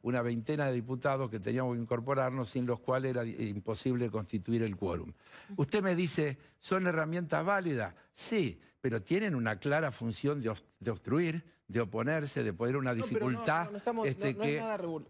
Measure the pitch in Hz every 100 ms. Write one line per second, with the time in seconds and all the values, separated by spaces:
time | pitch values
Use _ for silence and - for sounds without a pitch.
0 | 117 123 120 117 110 147 139 123 117 131
1 | 143 135 127 107 101 123 127 120 113 117
2 | 123 135 127 131 117 131 123 117 - 131
3 | 131 123 117 - 110 101 110 107 131 123
4 | 117 107 101 107 113 117 113 95 95 85
5 | - - - - - 202 143 214 190 175
6 | 175 - 147 135 - _ - 190 180 160
7 | 156 170 160 156 170 202 175 123 95 -
8 | _ - - 220 131 - - _ 131 113
9 | 95 180 214 135 113 101 143 151 151 -
10 | 117 107 143 147 113 104 - - 117 98
11 | - 147 170 165 - _ - 110 110 110
12 | 123 160 147 - 113 85 120 139 127 117
13 | - - 131 120 - 160 170 202 247 226
14 | 151 131 139 101 139 147 226 202 170 160